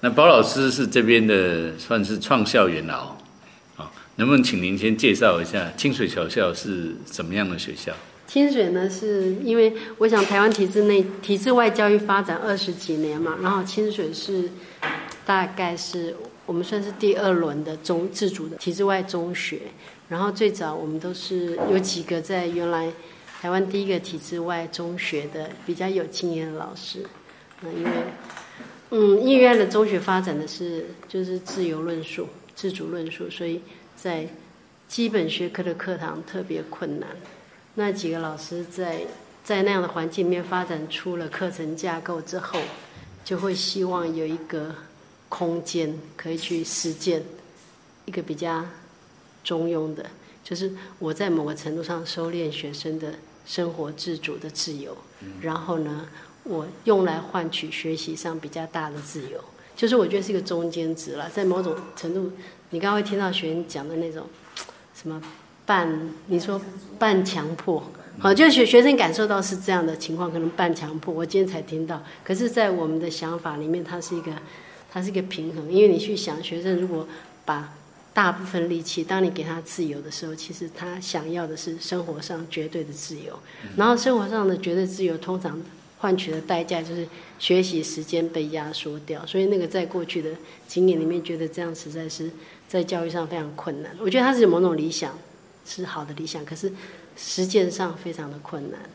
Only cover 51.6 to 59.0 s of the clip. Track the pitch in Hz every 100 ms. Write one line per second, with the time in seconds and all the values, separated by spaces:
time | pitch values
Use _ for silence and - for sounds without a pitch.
51.6 | 156 160 160 170 165 - 165 170 160 147
52.6 | 147 143 160 156 156 156 - - - -
53.6 | 170 160 147 151 180 156 - 139 156 -
54.6 | - 147 139 - - - - - 160 165
55.6 | 165 170 151 151 160 - - - 269 170
56.6 | 151 - - 202 185 160 180 190 165 -
57.6 | 156 - 165 160 160 160 170 160 156 165
58.6 | 160 165 156 147